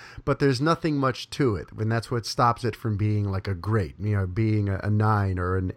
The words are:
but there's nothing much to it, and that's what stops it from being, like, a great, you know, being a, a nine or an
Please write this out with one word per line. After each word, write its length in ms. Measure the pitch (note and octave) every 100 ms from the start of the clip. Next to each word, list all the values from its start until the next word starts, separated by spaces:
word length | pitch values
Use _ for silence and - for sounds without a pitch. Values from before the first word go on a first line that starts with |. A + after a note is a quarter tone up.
| - - -
but 140 | C3+
there's 200 | C#3 B2
nothing 380 | D3+ E3 E3 C#3+
much 320 | C3 - -
to 260 | - B2+ F#2
it, 160 | - G#2+
and 120 | G#2+
that's 220 | A#2 -
what 140 | A#2+ -
stops 400 | - A#2+ A#2 A#2
it 100 | -
from 220 | A#2 G2+
being, 340 | G#2+ G#2 G2+
like, 160 | F#2+ G2+
a 80 | F2+
great, 400 | F2 A2 D#2+ -
you 180 | G#2 G2+
know, 100 | F#2
being 400 | F2+ A2 G#2+ G2+
a, 140 | G2
a 60 | -
nine 500 | G#2 G#2+ G#2 G2 F2+
or 160 | F2+ F#2+
an 160 | F#2